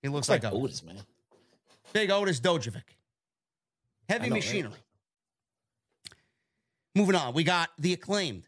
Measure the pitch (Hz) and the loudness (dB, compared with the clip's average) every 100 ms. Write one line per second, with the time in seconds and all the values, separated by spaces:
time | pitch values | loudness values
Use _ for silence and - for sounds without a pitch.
0 | 139 143 127 110 107 98 135 - 80 98 | -4 -4 2 2 2 -2 -4 -6 -14 -20
1 | 101 _ _ _ _ _ _ _ - 214 | -20 _ _ _ _ _ _ _ -4 -2
2 | 208 196 196 151 180 170 117 101 - _ | 2 2 2 2 2 0 -2 -10 -16 _
3 | _ _ _ _ _ _ _ _ _ _ | _ _ _ _ _ _ _ _ _ _
4 | _ 220 233 220 - 202 120 101 _ _ | _ -2 0 -2 -2 -4 -6 -10 _ _
5 | _ _ _ _ _ _ _ _ _ _ | _ _ _ _ _ _ _ _ _ _
6 | - - _ _ _ _ _ _ _ 190 | -20 -20 _ _ _ _ _ _ _ 2
7 | 202 185 131 127 165 180 165 - 165 175 | 4 4 2 0 2 2 0 -2 -2 -2
8 | - 202 175 95 | -2 -2 -2 -6